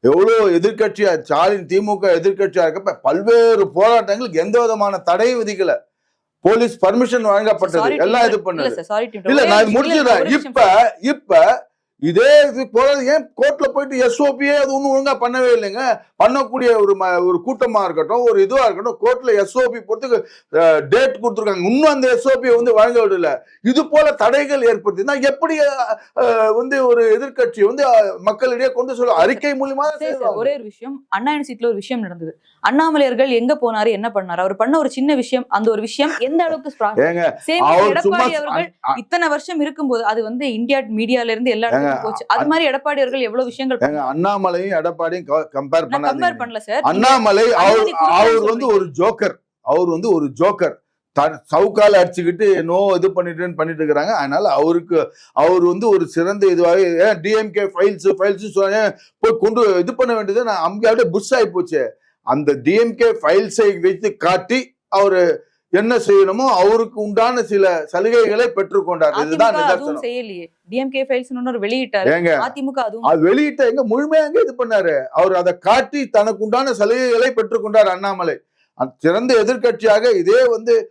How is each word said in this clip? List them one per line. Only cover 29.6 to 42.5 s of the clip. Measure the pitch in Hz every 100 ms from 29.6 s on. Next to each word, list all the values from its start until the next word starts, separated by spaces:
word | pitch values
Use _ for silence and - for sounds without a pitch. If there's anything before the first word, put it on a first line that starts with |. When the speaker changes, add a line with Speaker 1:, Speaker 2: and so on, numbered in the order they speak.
| 277 269 294
Speaker 1:
தான் |
Speaker 2:
சரி | 302 311
சார், | 269
Speaker 1:
செய்வாங்க. | 240 202
Speaker 2:
ஒரே | 233
ஒரு | 285
விஷயம், | 214 _ 240 277 _
அண்ணா | 196 254
யூனிவர்சிட்டியில | 302 285 233 233
ஒரு | 208
விஷயம் | 196 254
நடந்தது. | 202 175 160 - _ _
அண்ணாமலையர்கள் | - 269 320 302 269 233 269
எங்க | 240 240 302
போனாரு, | 240 220 214
என்ன | 202 226
பண்ணாரு? | 202 185 175
அவர் | 190 -
பண்ண | 226 311
ஒரு | 269
சின்ன | 262 277 285
விஷயம், | 240 262 247
அந்த | 202 220
ஒரு | 214
விஷயம் | 214 - 294 311
எந்த | 247 320
அளவுக்கு | 339 311 294
ஸ்ப்ரா-, | - 208 214
Speaker 1:
ஏங்க, | 147 170 165 -
Speaker 2:
சேம் | - 330 330
Speaker 1:
அவர் | 339 403 330
சும்மா | 392 359
Speaker 2:
எடப்பாடி | - 320
அவர்கள் | 294 - 339
Speaker 1:
அ, | _ -
அ, | 269
Speaker 2:
இத்தனை | 220 349 330
வருஷம் | 294 294 339
இருக்கும்போது | 294 302 285 233 220
அது | 220
வந்து | 220 240 277
இந்தியா | 220 240 277 220
மீடியால | 214 220 254 233
இருந்து | 220 247
எல்லா | 214 233
இடத்துக்கும் | 247 285
Speaker 1:
ஏங்க, | 269
Speaker 2:
போச்சு. | 226 220 -
அது | -
Speaker 1:
அ, |
Speaker 2:
மாதிரி | 269